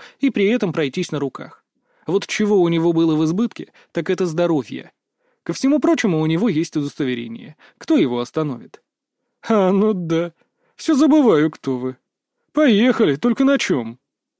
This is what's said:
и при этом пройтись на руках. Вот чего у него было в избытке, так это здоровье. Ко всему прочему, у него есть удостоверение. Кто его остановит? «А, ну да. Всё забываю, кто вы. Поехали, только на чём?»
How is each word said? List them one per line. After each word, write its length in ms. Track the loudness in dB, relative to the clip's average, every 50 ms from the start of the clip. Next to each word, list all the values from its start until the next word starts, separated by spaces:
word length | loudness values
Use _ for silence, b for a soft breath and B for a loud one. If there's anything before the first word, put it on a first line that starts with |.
| B B B B
и 100 | -2 -2
при 160 | 0 0 0
этом 260 | 2 0 0 -2 -2 -2
пройтись 400 | -2 -4 -4 -4 -6 -6 -4 -4
на 60 | -6
руках. 460 | -6 -6 -8 -10 -16 -18 -18 _ _ _ _ _ _ _ _ _ _
Вот 200 | -4 -2 -2 -2
чего 340 | -4 -4 -2 0 2 2 2
у 80 | 2 2
него 240 | 2 2 2 2 2
было 220 | 2 2 2 2
в 100 | 2 0
избытке, 480 | 0 0 -2 -2 -4 -4 -10 -14 -16 b b b b -8
так 160 | -6 -4 -2
это 160 | -2 -2 -2
здоровье. 640 | -4 -2 0 0 0 0 -2 -2 -6 -12 -14 -14 -18 _ _ _ _ _ _ _ _ _ _ _
Ко 100 | -8 -6
всему 280 | -2 0 2 2 2
прочему, 400 | 2 2 2 2 2 0 0 0
у 60 | 0
него 220 | 0 0 0 0 0
есть 280 | 0 0 -2 -2 -4
удостоверение. 800 | -4 -4 -4 -6 -6 -4 -4 -4 -6 -8 -10 -12 -14 -16 -20 -20 b b b b b
Кто 180 | -4 0 2
его 240 | 2 2 2 0 -4
остановит? 640 | -4 -4 -4 -4 -4 -4 -6 -8 -12 -18 -20 -20 _ _ _ _ _ _ _ _ _ _ _ _ -4 0
«А, 220 | 2 2 2 2
ну 220 | 2 2 2 0 0
да. 400 | -2 -4 -2 -2 -2 -2 -4 -10 _ _ _ _ _ _ _ _
Всё 200 | -8 -2 0 2
забываю, 560 | 2 4 4 6 6 6 6 4 4 4 0
кто 280 | -2 -4 -6 -6 -6 -4
вы. 180 | -6 -8 -8 -10 _ _ _ _ _ _ _ _ _ _ _
Поехали, 640 | 2 4 4 4 4 4 2 2 2 2 0 0
только 280 | 0 0 -2 0 2 2
на 140 | 2 2 0
чём?» 400 | 0 -2 -2 -2 -4 -6 -12 -16 _ _ _ _ _ _ _